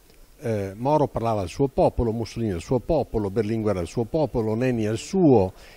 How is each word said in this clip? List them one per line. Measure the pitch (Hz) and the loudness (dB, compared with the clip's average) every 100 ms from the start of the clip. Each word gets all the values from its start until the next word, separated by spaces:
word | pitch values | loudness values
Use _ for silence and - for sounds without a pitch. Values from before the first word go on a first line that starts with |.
| _ - - - | _ -20 -20 -10
eh, | 135 107 98 98 | -4 -4 -4 -4
Moro | 127 151 135 | 0 2 2
parlava | - 117 107 | 0 -2 -2
al | 90 | -4
suo | - 139 | -2 -2
popolo, | - 170 - 120 | 2 2 2 -2
Mussolini | 113 110 - 113 | -2 -6 -4 -2
al | 87 | -2
suo | - 127 | -2 -4
popolo, | - 160 110 113 101 | 0 -2 0 -2 -2
Berlinguer | 101 104 113 107 92 | -2 -2 -2 0 -2
al | 82 | -4
suo | - | -4
popolo, | 110 160 139 123 110 | -4 -2 -2 -2 -2
Nenni | 110 131 120 107 | 0 0 0 -2
al | 110 | -4
suo, | - 196 170 120 92 - - | -4 2 6 6 4 -2 -20